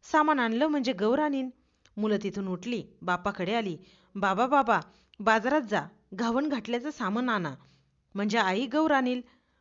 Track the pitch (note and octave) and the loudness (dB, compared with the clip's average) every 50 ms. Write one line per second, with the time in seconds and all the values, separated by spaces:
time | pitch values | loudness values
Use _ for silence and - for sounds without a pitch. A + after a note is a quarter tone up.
0 | _ - - D#4 D4+ D4+ D4+ C4+ A#3+ A3+ A3+ A#3 C#4+ D#4+ D4 D4 B3 B3 B3 F3 | _ 2 2 4 4 4 4 2 2 0 2 2 2 2 2 0 0 0 -2 0
1 | G3+ G#3+ B3 D4 D4+ D4+ C#4 C4+ C4 B3+ B3 _ _ _ _ _ _ - _ G#3 | 0 2 2 2 2 0 0 -2 -4 -6 -8 _ _ _ _ _ _ -16 _ -4
2 | G#3 G#3+ G#3+ G3+ G3+ G3 F#3 G3+ G3 F#3+ F#3 F3+ F3+ A#3+ A#3+ G#3 D3 - - _ | 0 0 0 0 -2 -4 -6 -4 -4 -4 -6 -6 -4 -6 -6 -6 -6 -10 -16 _
3 | - F3+ F3+ F3 F3+ G3+ G3+ - F#3 F3 A3 A#3 A3 G3 E3 D3+ - - _ _ | -4 -4 -4 -2 -2 -6 -4 -2 -4 -2 -2 -2 -2 -4 -6 -8 -12 -20 _ _
4 | _ _ _ G3 F#3+ G3 F#3+ F#3+ A#3+ B3+ C#4 C#4 C4+ A3 A3 F3 C#3+ - _ _ | _ _ _ -2 0 0 2 2 2 4 4 2 4 4 2 0 0 -4 _ _
5 | _ _ - _ G#3 A3 A3 A3+ G3+ B3+ C#4+ D#4 C4 G#3 G#3 F3+ C#3+ - - _ | _ _ -18 _ 2 2 2 4 2 2 0 0 0 0 -2 -2 -2 -4 -14 _
6 | _ _ - F#3 A#3 A#3 A#3 C4 C#4+ D#4 C#4 A#3+ G#3+ G#3+ A#3+ A#3+ A#3+ D4+ D4 - | _ _ -6 -4 -2 0 0 0 0 0 -2 -4 -4 -4 -4 -4 -4 -6 -8 -4
7 | A#3 F#3 G#3 A#3 B3+ B3+ A3+ G3+ E3+ D3+ C3 - - - _ _ _ _ _ _ | -4 -2 -2 -2 -2 -2 -2 -2 -2 -4 -8 -10 -18 -20 _ _ _ _ _ _
8 | _ _ _ G3 G3+ G#3+ F#3 A#3 G#3 F#3 F#3 G3+ C4 B3 A3+ D4+ D#4+ D#4+ D4 C4+ | _ _ _ -4 -2 0 2 2 2 2 2 0 -2 0 0 2 2 4 4 2
9 | B3+ B3 B3+ B3 A#3+ - _ _ _ _ _ _ | 2 0 -2 -4 -6 -12 _ _ _ _ _ _